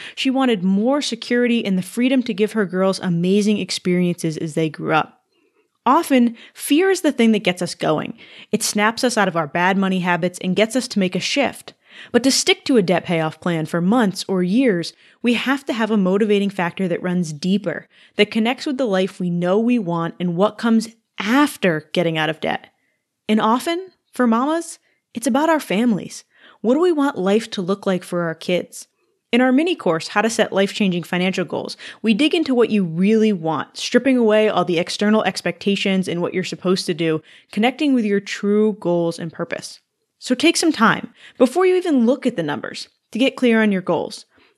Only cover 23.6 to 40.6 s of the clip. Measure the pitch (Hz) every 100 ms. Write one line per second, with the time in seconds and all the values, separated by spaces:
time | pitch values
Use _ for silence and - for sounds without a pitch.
23.6 | 339 339 381 _ _ - 247 226 277 330
24.6 | - - _ _ _ 226 277 254 320 311
25.6 | - 185 247 190 - - - _ - _
26.6 | 208 277 359 302 277 - 185 214 226 -
27.6 | 175 202 196 180 - 175 170 160 - 180
28.6 | - - - _ _ _ _ 240 254 262
29.6 | 349 330 185 160 - 208 220 220 196 190
30.6 | 196 - 196 175 160 180 185 185 160 -
31.6 | - - - - 214 208 302 339 285 240
32.6 | 220 208 175 160 196 220 220 190 160 143
33.6 | - - - 247 262 254 220 214 214 180
34.6 | 175 170 180 - 208 214 190 - 175 170
35.6 | 202 196 202 190 180 170 175 180 170 -
36.6 | 185 185 - 160 165 156 - - _ -
37.6 | 240 262 302 254 214 202 202 - 202 208
38.6 | 214 208 170 175 170 165 160 - 170 -
39.6 | - - _ _ _ _ - 254 320 -